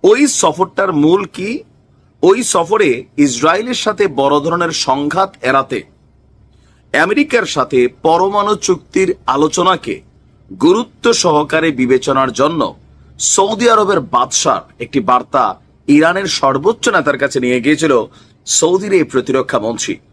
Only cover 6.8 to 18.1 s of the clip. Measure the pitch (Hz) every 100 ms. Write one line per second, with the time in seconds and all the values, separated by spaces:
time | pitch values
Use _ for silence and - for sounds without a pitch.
6.8 | _ 135 165 220 294 240 180 151 127 131
7.8 | 123 - 165 165 190 208 208 208 - 180
8.8 | - 190 185 - - 135 151 185 180 175
9.8 | - 90 - _ _ _ _ 95 147 202
10.8 | 240 _ - 226 180 151 147 160 160 131
11.8 | 127 131 127 135 131 113 143 165 107 76
12.8 | _ - - - - - 196 214 233 220
13.8 | 202 190 120 123 127 - 160 107 - _
14.8 | 120 135 - 123 120 139 113 92 _ _
15.8 | - 147 160 180 190 - 139 135 160 226
16.8 | - 196 151 131 139 139 123 123 120 151
17.8 | 156 127 104